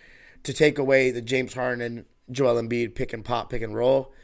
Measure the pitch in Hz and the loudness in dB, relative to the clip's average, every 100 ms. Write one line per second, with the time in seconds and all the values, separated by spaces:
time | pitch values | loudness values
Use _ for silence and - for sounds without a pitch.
0 | - - - - - 127 151 143 135 135 | -20 -20 -20 -12 -8 2 4 4 4 4
1 | 127 120 113 127 123 127 127 120 117 117 | 4 0 -2 -2 -2 -4 -4 -4 -6 -8
2 | - _ - 127 127 117 113 120 117 - | -16 _ -8 0 2 2 0 -2 -2 -4
3 | 127 113 107 120 - 120 113 107 123 135 | -6 -6 -4 -4 -2 -6 -4 0 4 2
4 | 131 - | 0 -12